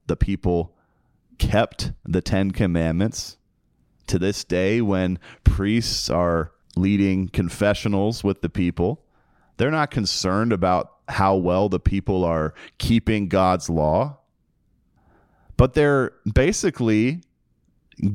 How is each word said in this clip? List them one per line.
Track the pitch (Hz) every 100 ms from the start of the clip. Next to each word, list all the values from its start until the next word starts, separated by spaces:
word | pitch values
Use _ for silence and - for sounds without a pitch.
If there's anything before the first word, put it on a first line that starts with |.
| -
the | -
people | - 95 92 85 82 _ _ _ _ _ _ -
kept | 120 104 117 - - -
the | - 90
Ten | - 98 98
Commandments. | - 98 85 82 85 107 - - - _ _ _ _ _ _ -
To | -
this | 95 -
day, | - 90 95 113
when | 107 92 92 87 - -
priests | - - 101 113 117 - -
are | 85 87 82 80 _ _ 87
leading | 95 101 98 95 92
confessionals | - 85 - 104 101 110 98 104 117
with | 101 95
the | 85
people, | - 87 - 90 151 _ _ _ _ _ -
they're | 127
not | 156 147
concerned | 135 98 - 92 98 117
about | 98 92 90 - _ -
how | - 98 95
well | 87 90 104
the | 92
people | - 98 98 92
are | 85 82 78 - - -
keeping | - 117 - 110 95
God's | 95 92 92 -
law, | 80 76 87 143 139 _ _ _ _ _ _ _ _ _ _ _ _ - -
but | 127
they're | 156 147 139 123 - -
basically | 117 143 214 190 - 117 107 123 170 - _ _ _ _ _ _ - 101